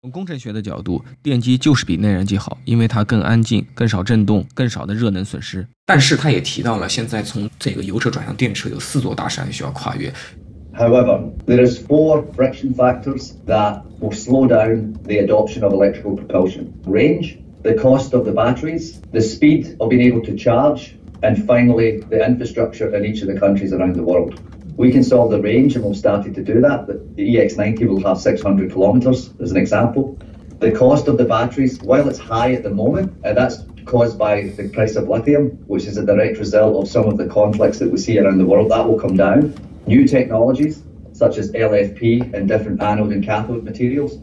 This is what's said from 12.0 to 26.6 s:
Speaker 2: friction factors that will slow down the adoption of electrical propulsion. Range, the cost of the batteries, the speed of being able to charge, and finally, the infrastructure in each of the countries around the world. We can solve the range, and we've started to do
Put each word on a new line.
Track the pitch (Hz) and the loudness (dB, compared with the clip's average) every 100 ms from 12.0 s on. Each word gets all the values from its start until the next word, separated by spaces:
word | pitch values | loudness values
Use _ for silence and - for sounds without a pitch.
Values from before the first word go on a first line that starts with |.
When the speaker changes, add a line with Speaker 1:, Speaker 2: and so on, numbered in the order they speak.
| 156 151 - | 4 2 0
Speaker 2:
friction | - 135 - 135 | -2 -2 -2 -6
factors | 123 127 123 143 123 - - - | 0 0 0 -6 -8 -10 -16 -2
that | 110 104 101 - - | 0 0 -4 -14 -10
will | 107 | -8
slow | 101 123 135 127 | -8 0 2 4
down | 113 110 110 107 - | 4 2 0 -4 -10
the | - 104 | -4 0
adoption | 98 107 107 123 | 2 2 0 -2
of | 101 | 0
electrical | 98 101 - 101 101 | 2 2 0 -8 -8
propulsion. | - - 185 - - - 90 | -4 0 0 -4 -14 -14 -2
Range, | 104 147 - - - - - | 2 2 0 -4 -10 -20 -6
the | 110 | -2
cost | 113 131 135 - 123 | 2 2 2 2 -2
of | |
the | 107 | 0
batteries, | 98 120 123 151 170 - - - | 0 0 -2 -4 -8 -10 -16 -6
the | 110 | -2
speed | - - 151 - - - | -2 2 4 4 -2 -6
of | 113 | 0
being | 127 | 4
able | 123 117 | 4 2
to | - | -4
charge, | 101 - 120 294 - - - - - | -2 0 2 2 0 -10 -20 -20 -4
and | - - | -2 0
finally, | - 120 120 113 113 104 - | 2 4 4 4 2 -2 -4
the | 110 113 | 0 0
infrastructure | 123 113 120 113 - 104 104 | 0 -2 -4 -4 -2 -4 -2
in | |
each | 104 - | -4 -4
of | 98 | -6
the | 98 | 0
countries | 101 98 95 | 0 0 -2
around | 92 92 | -2 -2
the | 87 | -2
world. | 85 90 85 - - - - - | 0 0 -2 -8 -18 -18 -16 2
We | 127 | 4
can | 131 | 4
solve | 123 - 117 | 4 4 4
the | 101 | 2
range, | 104 117 131 123 | 2 2 2 2
and | |
we've | 104 | -4
started | 95 - 101 98 - | -2 0 -2 -4 -8
to | |
do | - 117 | 0 4